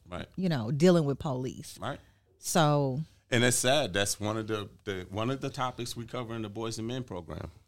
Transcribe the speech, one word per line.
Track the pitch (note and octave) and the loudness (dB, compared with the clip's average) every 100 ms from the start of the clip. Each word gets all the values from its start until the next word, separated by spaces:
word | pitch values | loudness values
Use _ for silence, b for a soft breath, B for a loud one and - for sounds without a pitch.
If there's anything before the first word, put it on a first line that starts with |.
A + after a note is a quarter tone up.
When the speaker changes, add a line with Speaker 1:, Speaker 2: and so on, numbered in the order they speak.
| - | -12
Speaker 1:
Right. | E2+ F2 - | -12 -10 -4
Speaker 2:
you | F#3 | -2
know, | D3+ A2 | 0 0
dealing | C#3 F3+ E3+ C#3+ | 4 6 8 4
with | C3 | -2
police. | D3+ B2+ B2+ - - - | -4 -4 -6 -8 -16 -10
Speaker 1:
Right. | A2+ D3+ _ _ _ _ | -8 -8 _ _ _ _
Speaker 2:
So. | - F3+ D3+ D3 C3+ C3 D#3+ _ - | 0 4 6 4 2 -2 -6 _ 0
Speaker 1:
And | A#2+ | 4
it's | B2 - | 6 4
sad. | B2+ D3 A2+ | 4 2 2
That's | G2 G2+ - | 0 0 0
one | G#2 A2 | -2 -2
of | G#2+ | -2
the, | G#2+ G2+ - G#2+ | -4 -6 -12 -8
the, | F#2+ F2+ | -8 -6
one | G2 A#2 | -2 -2
of | C3+ | -2
the | C#3 | -6
topics | C3+ B2+ - A#2+ A#2+ | -4 -4 -4 -8 -8
we | A2+ | -8
cover | B2 A2+ A#2 | -8 -6 -6
in | |
the | G#2+ | -6
Boys | G#2+ A2+ A2 | -6 -6 -6
and | A2+ | -6
Men | C3 | -6
program. | B2 F2+ E2 D#2+ - - | -8 -10 -10 -10 -10 -14